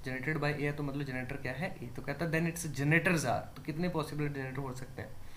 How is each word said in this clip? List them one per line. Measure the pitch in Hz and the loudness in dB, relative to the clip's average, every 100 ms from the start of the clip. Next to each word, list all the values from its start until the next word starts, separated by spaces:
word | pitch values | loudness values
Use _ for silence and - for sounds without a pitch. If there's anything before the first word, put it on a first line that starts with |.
generated | 131 131 143 156 | -6 -2 0 2
by | 147 147 | 2 2
A | |
है, | 147 | 0
तो | 147 | 0
मतलब | 147 139 | -2 -2
generator | 135 127 127 - | -2 -2 -4 -4
क्या | 123 | -4
है? | 135 185 - | -2 -2 -4
A। | 123 - | -8 -6
तो | |
कहता | 135 143 | -4 -2
है, | 170 | 2
"Then | 160 165 | 4 2
its | 170 156 | 0 -4
generators | 127 143 165 185 170 | 2 6 6 6 4
are", | 131 101 - - | 4 2 0 -8
तो | |
कितने | - 151 180 | -6 -2 0
possible | 160 143 147 147 | 0 -2 0 0
generator | 139 131 131 | 0 -4 -4
हो | 135 | -4
सकते | 123 - - | -6 -8 -8
हैं? | 107 - - | -8 -8 -8